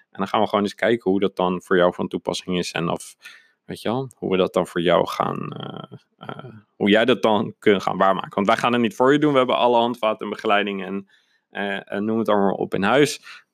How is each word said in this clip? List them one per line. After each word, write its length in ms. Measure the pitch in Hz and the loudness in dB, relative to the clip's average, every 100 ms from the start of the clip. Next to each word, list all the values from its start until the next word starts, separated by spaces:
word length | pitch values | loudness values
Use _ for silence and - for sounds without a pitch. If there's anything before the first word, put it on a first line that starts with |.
| _ - | _ -10
En 60 | |
dan 80 | 98 | -4
gaan 120 | 117 | 0
we 60 | 101 | 0
gewoon 160 | 104 | 0
eens 120 | 101 - | -2 -2
kijken 360 | 101 117 92 | -2 0 0
hoe 80 | 98 | 0
dat 160 | 95 - | 0 0
dan 260 | 90 90 | -2 -2
voor 160 | - 92 | 0 2
jou 160 | 90 | 2
van 140 | 95 95 | 0 -6
toepassing 500 | 95 - 87 - 90 | -6 -6 -6 -4 -6
is 140 | 87 | -4
en 180 | - 85 | -6 -4
of... 260 | 85 - - - - _ _ - | -6 -10 -20 -20 -20 _ _ -16
Weet 160 | 92 | -10
je 80 | - | -6
wel, 200 | 123 135 - | -6 -8 -10
hoe 160 | 95 | -4
we 60 | 95 | 0
dat 160 | 90 | 0
dan 140 | 92 87 | 0 -2
voor 140 | 87 | -2
jou 260 | 85 87 87 | 2 2 2
gaan, 420 | - - - - | -2 -4 -6 -10
eh, 480 | - - - - - _ _ | -12 -12 -14 -16 -20 _ _
eh, 360 | - - 123 107 _ - | -16 -16 -18 -20 _ -2
hoe 140 | 107 | 4
jij 160 | 107 120 | 4 4
dat 160 | 110 | 2
dan 340 | 113 107 117 - | 2 0 -2 0
kunt 220 | 107 95 | 2 2
gaan 160 | - 92 | 0 2
waarmaken. 380 | 95 92 - - | 2 2 -2 -2
Want 120 | 101 | 0
wij 100 | 113 | 2
gaan 160 | 123 | 2
het 80 | 120 | 2
niet 140 | 113 - | 0 2
voor 180 | 127 | 4
je 60 | 147 | 4
doen. 120 | 151 | 4
We 60 | 135 | 2
hebben 200 | 123 - | 2 2
alle 200 | 123 120 | 4 4
handvaten 480 | 120 117 110 104 107 | 2 0 -2 -2 -6
en 60 | |
begeleiding 540 | 101 110 104 101 98 92 | -4 0 0 0 -4 -6
en, 240 | 98 98 _ _ _ _ | -8 -10 _ _ _ _
eh, 420 | 98 101 98 - | -8 -6 -6 -6
en 140 | 101 107 | -6 -2
noem 120 | 113 | -2
het 120 | 104 | 0
allemaal 260 | 104 98 - | 2 2 0
op 180 | 98 | -4
in 100 | - | -2
huis. 600 | 101 131 139 - - - _ | 2 4 2 -2 -16 -20 _